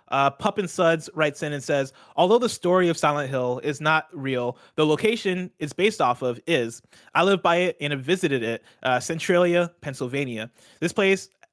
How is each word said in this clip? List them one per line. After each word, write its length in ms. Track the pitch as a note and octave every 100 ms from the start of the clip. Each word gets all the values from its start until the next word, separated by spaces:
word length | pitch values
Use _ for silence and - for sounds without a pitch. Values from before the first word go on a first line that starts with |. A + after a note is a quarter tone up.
| -
Uh, 220 | C3+ C#3
Pup 280 | - G#3 G#3
and 100 | F3+
Suds 400 | - E3 E3 -
writes 280 | D3+ D3+ C3+
in 100 | D3+
and 80 | C#3+
says, 300 | D3 C#3+ C3+ _ - -
"Although 220 | F3+ A#3
the 100 | A#3+
story 400 | - F3+ F#3 F3
of 80 | D#3+
Silent 300 | D3+ D3 C#3
Hill 300 | C3+ B2 B2+
is 180 | D3+ C#3
not 260 | D#3 D#3 -
real, 460 | C#3 C3+ B2 B2 - - -
the 80 | D#3
location 640 | D3+ G#3+ A#3 F#3+ F3+ F3+ -
it's 140 | D3+
based 260 | - G#3 G#3+
off 200 | B2+ A#2+
of 180 | B2+ A2+ -
is. 340 | D3+ A#2 - _ - _
I 80 | D3+
live 200 | F#3 F#3+
by 140 | F3+ E3+
it 200 | F3+ -
and 100 | D3
have 100 | C#3
visited 400 | C3 F#3 D#3+ C3
it, 200 | A2+ A#2 _ _
uh, 160 | C3 F#3+
Centralia, 720 | - E3 - F3 F3 F3 E3+ _
Pennsylvania. 680 | D3 C3 B2 C#3+ C3 A2+ A2+ _ - -
This 120 | A#3
place, 360 | - F#3+ F#3+ - _ _